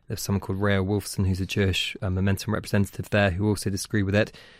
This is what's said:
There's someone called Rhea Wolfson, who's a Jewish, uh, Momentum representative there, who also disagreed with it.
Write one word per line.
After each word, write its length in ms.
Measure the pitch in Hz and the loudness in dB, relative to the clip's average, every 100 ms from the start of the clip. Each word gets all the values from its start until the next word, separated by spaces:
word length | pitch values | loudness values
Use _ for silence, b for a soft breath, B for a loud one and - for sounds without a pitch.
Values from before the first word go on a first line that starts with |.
| - | -10
There's 140 | 110 | -8
someone 180 | - 98 | -2 -2
called 220 | - 95 | -2 0
Rhea 200 | 101 98 | 2 2
Wolfson, 460 | 95 104 - - 95 | 2 -2 -2 0 0
who's 140 | 90 | 0
a 40 | 95 | -2
Jewish, 520 | - 95 92 - - | 0 2 2 -2 -4
uh, 80 | 95 | -2
Momentum 440 | 92 98 98 - | 0 2 0 0
representative 560 | 104 - 104 98 - - | -4 0 0 0 -4 -2
there, 220 | 107 101 | 2 2
who 180 | 90 107 | 2 0
also 200 | 101 104 | 0 -2
disagreed 360 | 95 - 107 98 | -4 -2 0 2
with 100 | 104 | 2
it. 180 | 113 b b b | 0 b b b